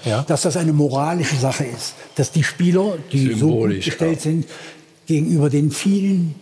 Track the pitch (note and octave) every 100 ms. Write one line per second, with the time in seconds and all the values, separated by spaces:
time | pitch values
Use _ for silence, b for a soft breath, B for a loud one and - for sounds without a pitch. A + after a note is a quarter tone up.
0 | A#2+ A2 D3 D3+ F3+ E3 D#3+ D3 D3 C3+
1 | D3 F3 C#3 C#3+ C3 B2+ C3+ A#2+ - -
2 | B - C3+ E3 C3 - F3 F3+ G#3 E3+
3 | - C#3 C3 A2 D3+ A#2 A2+ G2 A#2 -
4 | E3 D#3+ D#3 D#3+ - B B B B _
5 | - D#3 D#3+ E3 D3 C#3+ D3 - G3 G3
6 | G3 F#3+ E3+ C#3+